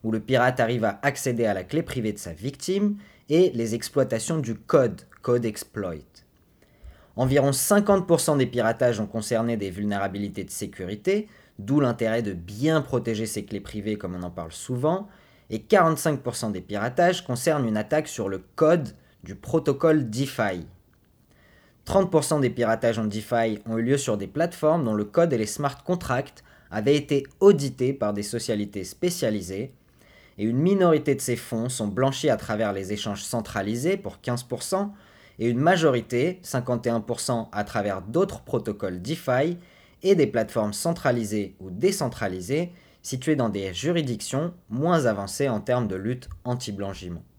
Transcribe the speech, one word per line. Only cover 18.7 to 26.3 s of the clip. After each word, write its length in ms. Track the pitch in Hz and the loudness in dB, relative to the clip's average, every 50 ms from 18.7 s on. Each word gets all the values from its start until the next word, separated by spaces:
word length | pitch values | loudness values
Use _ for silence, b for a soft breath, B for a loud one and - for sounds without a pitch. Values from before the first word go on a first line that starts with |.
| 170 175 139 107 - b b b b b - | 4 4 2 -4 -10 b b b b b -14
du 120 | - 101 | -14 -14
protocole 760 | - - - - 165 - - 135 135 - 165 156 156 131 110 | -14 -8 -2 -2 0 2 2 0 2 4 4 4 4 2 0
DeFi. 560 | 107 123 139 135 - - 110 101 92 87 80 - - _ _ _ _ _ _ _ _ _ _ b b b b b b b b b b b _ | -2 -4 -4 -4 -2 -2 -2 -2 -2 -4 -8 -12 -18 _ _ _ _ _ _ _ _ _ _ b b b b b b b b b b b _
Trente 260 | - - 196 190 180 | 2 2 4 4 6
pour 140 | - 156 139 | 2 2 2
cent 160 | - 165 151 | 4 0 2
des 80 | 135 123 | 2 0
piratages 500 | - 120 117 110 113 110 - 117 113 107 | 2 0 2 2 2 2 2 2 2 2
en 60 | 110 | -2
DeFi 540 | 107 98 110 107 - 123 117 113 113 107 98 - | -2 -4 -4 -4 -2 0 2 2 0 0 -4 -6
ont 120 | 113 113 | -4 -2
eu 60 | 113 117 | -2 2
lieu 140 | 120 135 | 2 2
sur 200 | 139 - - 110 | 0 2 -2 -2
des 100 | 101 98 | -2 -4
plateformes 560 | 92 - 143 165 175 - - - 151 160 - 131 | -6 -2 -2 -2 -2 -2 0 2 2 2 2 2
dont 100 | 117 107 | 0 0
le 120 | 104 104 | -2 -2
code 260 | 104 - 170 170 170 | 0 2 2 4 4
et 60 | 139 | 2
les 80 | 113 110 | 0 -2
smart 380 | 104 - - 143 139 135 - - | -2 -4 -4 -4 -4 -4 -6 -4
contracts 580 | - 180 175 - - 123 127 135 - | -4 -4 -4 -2 -2 -2 -2 -2 -6